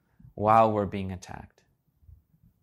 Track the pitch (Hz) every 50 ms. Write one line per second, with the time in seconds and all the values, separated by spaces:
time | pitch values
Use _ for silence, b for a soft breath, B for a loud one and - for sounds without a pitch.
0 | _ _ _ _ - - _ - 101 107 110 113 113 110 107 107 101 92 101 98
1 | 95 95 95 90 - - - - 73 - _ _ _ _ _ _ _ _ _ _
2 | _ - - - _ _ _ _ _ _ _ _